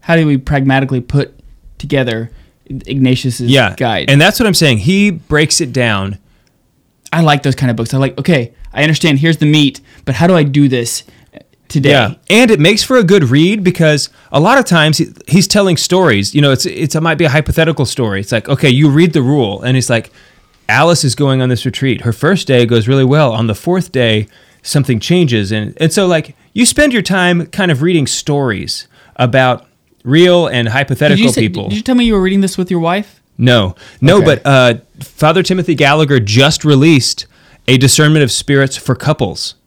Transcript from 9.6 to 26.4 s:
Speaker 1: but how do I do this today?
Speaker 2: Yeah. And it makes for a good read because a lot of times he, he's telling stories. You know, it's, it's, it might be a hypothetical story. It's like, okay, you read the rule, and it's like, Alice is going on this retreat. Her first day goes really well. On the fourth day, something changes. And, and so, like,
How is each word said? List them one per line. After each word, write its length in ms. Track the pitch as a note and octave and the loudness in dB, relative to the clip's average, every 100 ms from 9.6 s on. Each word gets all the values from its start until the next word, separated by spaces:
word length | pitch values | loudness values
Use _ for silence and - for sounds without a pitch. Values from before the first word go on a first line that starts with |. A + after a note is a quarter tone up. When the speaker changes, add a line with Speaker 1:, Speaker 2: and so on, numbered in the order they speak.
| C#3+ - _ - | 2 -2 _ -16
Speaker 1:
but 120 | - C3 | -8 0
how 100 | E3+ | 2
do 80 | |
I 80 | F3+ | 4
do 260 | D3 C#3 C#3+ | 2 2 2
this 360 | B2+ A#2 - - _ _ - _ _ _ | 0 -4 -8 -14 _ _ -20 _ _ _
today? 220 | D3+ C3+ | -2 2
Speaker 2:
Yeah. 240 | C#3+ G#2+ - _ | 2 0 -6 _
And 220 | F#3 F3 | 2 4
it 80 | G3+ | 4
makes 240 | D#3 A3 | 2 2
for 160 | - B3+ | 0 0
a 60 | |
good 200 | F3+ G3+ | 4 2
read 380 | C3+ C3+ E3+ G#3+ | 2 2 2 0
because 480 | F3+ F3+ D#3+ D3+ - _ _ | -2 2 2 0 -4 _ _
a 80 | C#3 | 0
lot 180 | F3 C4+ | 2 2
of 60 | |
times 340 | - E3 D3+ D3+ | 2 2 2 0
he, 140 | D#3+ - - | -2 -8 0
he's 180 | F3 F3 | 0 2
telling 300 | G#3 G3 D#3+ | 0 0 0
stories. 580 | - F3+ F3+ G#2 G2 | 0 0 2 0 -2
You 80 | D3 | 0
know, 80 | C#3+ | 2
it's, 160 | C3 - | 0 -4
it's, 300 | D#2+ D3+ D#3+ | -6 -6 -2
it 40 | |
might 140 | E3 | -2
be 100 | D3+ | 0
a 60 | E3 | 0
hypothetical 560 | C#3+ D3+ - D#3+ D3+ C3 | 0 -2 -2 -2 -2 -4
story. 340 | - A2+ G2 | -4 -4 -4
It's 120 | G2+ | -4
like, 160 | A2+ - | -6 -4
okay, 200 | C#3+ D3 | 0 2
you 220 | B2+ D3+ | 2 2
read 220 | C#3 F3 | 4 2
the 100 | D#3 | 2
rule, 400 | B2 D3 A2 G2 | 0 0 -2 -4
and 140 | B2 B2+ | -2 -2
it's 120 | A#2+ | 0
like, 240 | A#2 - _ _ _ _ _ - | -4 -4 _ _ _ _ _ -4
Alice 360 | - E3 F3 | 0 2 2
is 100 | C#3+ | -2
going 260 | A2 C#3+ C3 | -2 -2 0
on 80 | B2+ | -2
this 160 | B2 | -2
retreat. 360 | C3 - C3+ A2 | -4 -4 -4 -2
Her 120 | A#2 | -4
first 360 | A2 D#3+ F#3+ - | -2 0 0 0
day 180 | B2+ A#2+ | 0 2
goes 220 | A#2 G#2+ | 0 2
really 160 | C3+ | 0
well. 280 | C3 D3 D3 | 2 2 0
On 140 | A2 A2+ | 0 -4
the 80 | |
fourth 380 | G2+ - F#3 - | -4 -2 -4 -4
day, 340 | C3 A#2 G#2+ G#2+ _ _ _ | -2 0 0 -4 _ _ _
something 360 | - C#3+ C#3 A#2 | -4 -2 0 -2
changes. 540 | - F3+ E3 A#2 G2 | 0 0 2 0 -2
And, 220 | G#2+ G#2+ - | -6 -6 -4
and 160 | D#3+ | -2
so, 160 | G#3 F#3 | 0 0
like, 260 | E3 - - | -2 -4 -16